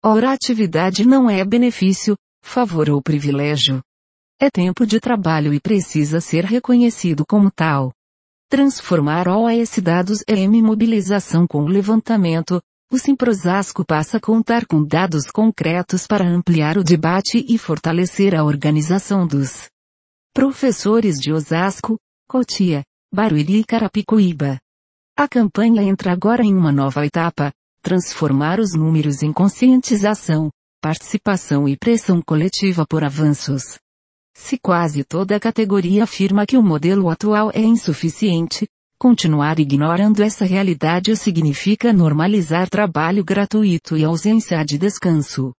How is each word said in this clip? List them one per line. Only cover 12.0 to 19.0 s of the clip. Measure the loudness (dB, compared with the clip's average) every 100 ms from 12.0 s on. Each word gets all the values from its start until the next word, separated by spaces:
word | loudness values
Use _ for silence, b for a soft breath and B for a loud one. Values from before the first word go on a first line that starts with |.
| 2 0 0 -2 -2 -4 -6 _ _
o | -4
Simprosasco | 0 0 0 0 0 0 -2 -6 -2
passa | -2 0 -4
a |
contar | 0 0 2 -2 0
com | 0
dados | 2 0 0 -2 -4
concretos | 0 0 0 -2 -2 -2 -4 -2
para | 0 2
ampliar | 0 2 2 2 0
o |
debate | 2 2 2 0 0 -2 0
e | -2
fortalecer | -2 -4 -2 -2 -2 0 2
a | 2
organização | 0 0 0 0 0 -2